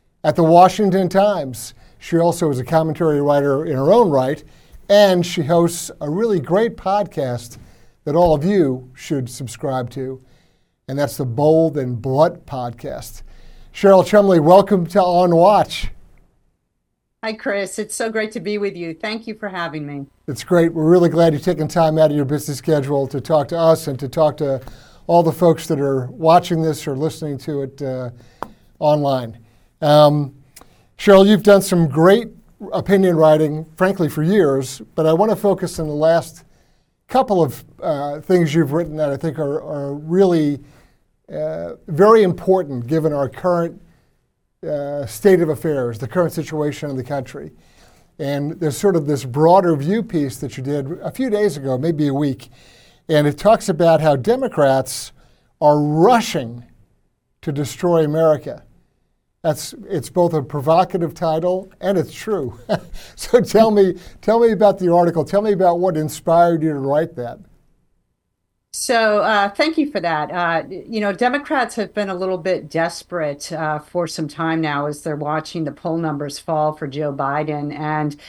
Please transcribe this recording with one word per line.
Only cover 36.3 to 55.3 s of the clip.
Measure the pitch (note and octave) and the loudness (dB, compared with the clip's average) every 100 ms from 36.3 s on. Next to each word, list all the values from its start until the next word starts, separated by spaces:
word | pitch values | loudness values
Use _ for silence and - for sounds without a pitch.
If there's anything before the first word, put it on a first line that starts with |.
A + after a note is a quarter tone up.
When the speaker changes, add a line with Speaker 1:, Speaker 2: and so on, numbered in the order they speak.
| - _ _ _ _ _ _ _ | -18 _ _ _ _ _ _ _
Speaker 1:
couple | B3+ C4+ F#3+ | -2 2 2
of, | C#3+ - - - | 0 -2 -18 -10
uh, | F3 C#3+ C#3+ D3 | -6 -4 -4 -8
things | - F3+ D#3+ | 0 2 2
you've | D#3+ C#3 | 2 0
written | D#3 E3 D#3 | -2 -4 -4
that | D3+ | -4
I | F3+ | -2
think | E3 D3 | -6 -4
are, | C#3+ D3+ | -4 -4
are | D3+ D3 C#3 | -6 -8 -8
really, | C#3+ D#3 F3+ F#3+ E3 D3 C#3 - _ _ _ _ _ - | -8 -2 2 4 4 0 -4 -12 _ _ _ _ _ -14
uh, | D3+ D#3 D#3+ E2+ - - | -8 -6 -6 -10 -14 -8
very | D3+ G3+ A3 | 2 6 6
important | F#3+ - F#3+ F#3+ D3+ B2+ A#2+ | 4 0 0 0 0 -8 -2
given | D#3+ D#3 | -2 0
our | D3 C3+ | -2 -4
current, | - F3+ F3 E3+ - - _ _ _ _ _ _ _ D#3+ | -2 -2 0 -2 -8 -20 _ _ _ _ _ _ _ -8
uh, | D3 C#3+ D3 | -6 -6 -8
state | C3+ - G3+ F3+ | -8 0 4 4
of | D#3+ | 2
affairs, | C#3+ E3 C#3 A#2+ A2 | -2 -2 -2 -4 -6
the | B2+ | -6
current | F3+ E3 | -2 -2
situation | E3 D3+ D#3 D3+ D3 D3 | -4 -8 -4 -4 -6 -8
in | C3 | -8
the | |
country. | B2 C#3+ A#2+ C#3+ D3 _ _ _ _ _ _ - | -6 -8 -8 -14 -16 _ _ _ _ _ _ -10
And | C#3 C#3+ C#3+ - | -6 -4 -6 -4
there's | D#3 - | -4 0
sort | G3+ E3+ | 0 0
of | D3 | -2
this | C#3+ | -4
broader | C3 C3+ D#3+ F#3 F3+ D3 | -4 2 6 6 6 0
view | D3 A3 | 0 -2
piece | - E3 C#3 - | -2 -4 -4 -6
that | C3+ C3+ | -12 -10
you | |
did | C3 C#3+ C3+ F3+ | -6 -6 -6 -10
a | D#3 | -10
few | - C4 | -6 -4
days | G#3 G#3 D3 | 0 -2 -2
ago, | C3+ B2+ | -4 -4
maybe | D#3+ D3+ D3 | -2 -2 -2
a | |
week, | C3+ D3 C3 - _ _ _ _ _ - | 0 -2 -4 -12 _ _ _ _ _ -2
and | D3+ D3 | 2 2
it | - | 2
talks | G3+ A3+ - | 2 2 2
about | D#3 E3 D#3+ | 0 2 4
how | D#3 C#3 | 2 0
Democrats | D#3 B3+ C4 - C#3 C3+ C3 - - _ _ | 0 -2 -2 0 2 2 -2 -10 -14 _ _